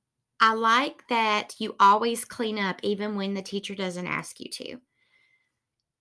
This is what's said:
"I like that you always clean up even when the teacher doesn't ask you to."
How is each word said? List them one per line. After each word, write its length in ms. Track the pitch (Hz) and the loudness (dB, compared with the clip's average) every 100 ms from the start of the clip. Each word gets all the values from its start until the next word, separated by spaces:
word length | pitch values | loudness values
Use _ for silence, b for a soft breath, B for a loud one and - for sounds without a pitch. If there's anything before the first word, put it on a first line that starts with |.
| _ _ _ _ | _ _ _ _
"I 140 | 226 | 2
like 540 | 220 226 233 294 - - | 4 4 4 2 -6 -2
that 480 | 233 220 208 - - | 0 2 0 -2 -8
you 160 | 220 - | -8 6
always 440 | 202 214 233 226 | 6 6 2 -2
clean 360 | - - 220 214 | -6 -6 -4 -2
up 200 | 190 175 | -2 -2
even 320 | 202 202 208 202 | -4 -2 -2 -4
when 180 | 196 | -2
the 80 | 196 | -4
teacher 320 | 190 196 196 | -6 -8 -8
doesn't 320 | 196 185 175 175 | -6 -6 -6 -4
ask 340 | 151 - - | -6 -6 -14
you 100 | - | -14
to." 300 | - - 247 _ _ _ _ _ _ _ _ _ _ _ _ | -12 -12 -14 _ _ _ _ _ _ _ _ _ _ _ _